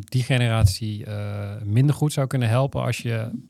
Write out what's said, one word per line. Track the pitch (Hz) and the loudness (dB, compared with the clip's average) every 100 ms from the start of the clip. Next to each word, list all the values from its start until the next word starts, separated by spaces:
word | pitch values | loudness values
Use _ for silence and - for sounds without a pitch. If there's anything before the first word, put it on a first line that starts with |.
die | 104 127 | -2 -2
generatie, | 120 127 120 113 110 - 110 104 | 2 2 2 4 4 4 -4 -6
eh, | 107 104 104 104 101 104 | -8 -8 -6 -6 -8 -8
minder | 104 107 139 | 0 4 4
goed | 139 151 | 4 0
zou | 143 131 | 0 -2
kunnen | 135 117 | 0 2
helpen | 120 135 131 | 2 2 -2
als | 123 117 | -4 -4
je | 120 113 113 113 - | -4 -4 -6 -10 -10